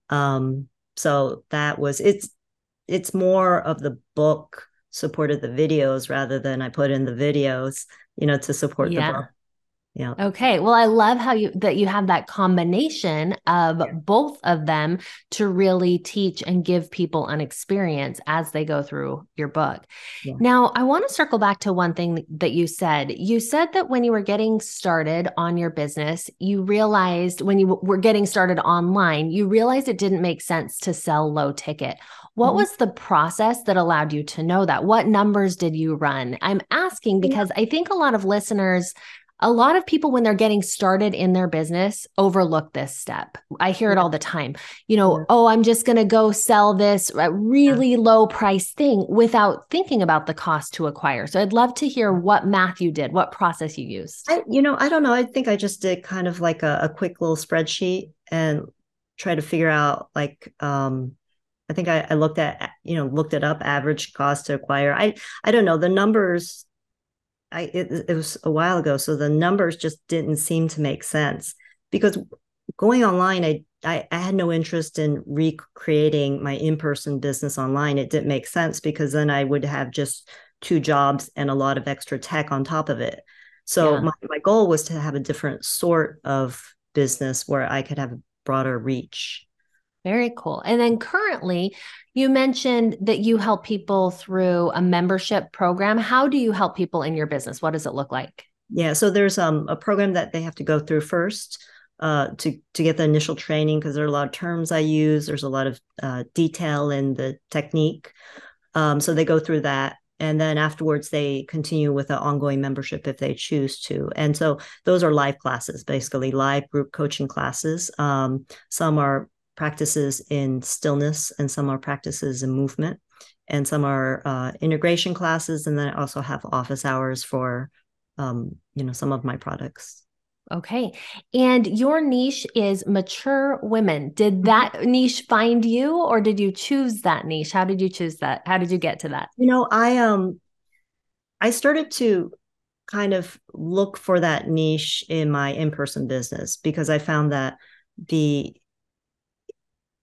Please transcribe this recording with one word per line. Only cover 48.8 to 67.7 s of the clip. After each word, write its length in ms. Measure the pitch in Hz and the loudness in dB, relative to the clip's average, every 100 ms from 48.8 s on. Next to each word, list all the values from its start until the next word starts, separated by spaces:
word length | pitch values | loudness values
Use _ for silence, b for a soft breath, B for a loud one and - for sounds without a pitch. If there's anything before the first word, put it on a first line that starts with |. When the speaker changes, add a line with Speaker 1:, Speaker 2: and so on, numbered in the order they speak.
| 285 208 185 | 2 2 2
Speaker 2:
without 580 | 208 233 233 208 - - | 4 4 6 4 2 -4
thinking 320 | 339 381 240 | -4 0 0
about 240 | 170 156 | 2 2
the 80 | 156 | 0
cost 400 | 151 - 151 - | -6 -2 -2 -4
to 120 | - 156 | -4 -4
acquire. 400 | 143 143 123 151 | -2 -2 -2 -2
So 120 | 185 | 0
I'd 120 | 202 | 2
love 220 | 226 247 | 4 2
to 140 | 254 285 | 2 -4
hear 220 | 269 208 | 0 2
Speaker 1:
Yeah. 80 | 185 | 2
Speaker 2:
what 280 | 180 208 196 | 4 2 4
math 340 | 196 185 180 | 2 2 0
you 100 | 175 | -2
did, 220 | 151 135 | -2 -2
what 180 | 180 - | 0 0
process 460 | - 180 160 156 151 | 0 -2 0 -6 -8
you 100 | 127 | -10
used. 380 | 98 - - - | -10 -12 -14 -2
Speaker 1:
I, 120 | 339 - | -2 2
you 140 | 254 | 2
know, 140 | 285 - | 4 2
I 100 | 285 | 2
don't 140 | 320 | 2
know. 100 | 277 | 2
I 120 | 247 | 2
think 240 | 247 262 240 | 0 -2 0
I 80 | 208 | 0
just 260 | 202 - | -2 -2
did 200 | 190 180 | -2 -2
kind 240 | - 185 180 | -4 -4 -4
of 140 | 175 | 0
like 220 | 170 160 | -2 0
a, 180 | 156 147 | 0 0
a 40 | 156 | -2
quick 320 | 156 180 - | -2 -6 -2
little 160 | 165 156 | -2 -2
spreadsheet 760 | - 165 160 - 185 185 - _ - | 0 -2 -2 -2 -2 -2 -6 _ -6
and 320 | 165 160 151 - _ _ _ _ - | -2 0 -2 -6 _ _ _ _ -10
try 160 | 190 | -4
to 80 | 160 | -4
figure 260 | 151 165 160 | -2 0 2
out, 400 | 151 147 - - | 4 2 0 -6
like, 400 | 147 143 - - - | -6 -6 -6 -20 -8
um, 520 | 143 139 135 131 127 - _ _ _ _ - | -4 -2 -2 -2 -6 -10 _ _ _ _ -8
I 60 | |
think 140 | 156 175 | -4 0
I, 180 | 160 - | 0 2
I 60 | |
looked 240 | 156 156 156 | 2 2 0
at, 320 | 151 - - - | -4 -4 -10 -12
you 100 | - | -6
know, 120 | 170 135 | -4 -2
looked 280 | 147 156 | -2 -2
it 100 | 147 | 0
up, 140 | 147 156 | -2 -2
average 540 | - 143 139 151 - | -2 -2 0 -4 -6
cost 320 | - 139 143 - | -2 0 0 -2
to 80 | |
acquire. 400 | 139 - 139 143 | -6 -2 0 2
I, 200 | 143 214 208 B B | 2 0 -2 B B
I 60 | - | 2
don't 140 | 233 190 | 4 4
know. 100 | 160 | 4
The 120 | 180 | 2
numbers, 760 | 190 208 220 190 175 175 - - _ _ _ _ _ _ _ _ | 2 4 2 2 0 -4 -16 -20 _ _ _ _ _ _ _ _
I, 120 | 165 | -10
it, 420 | 170 | -6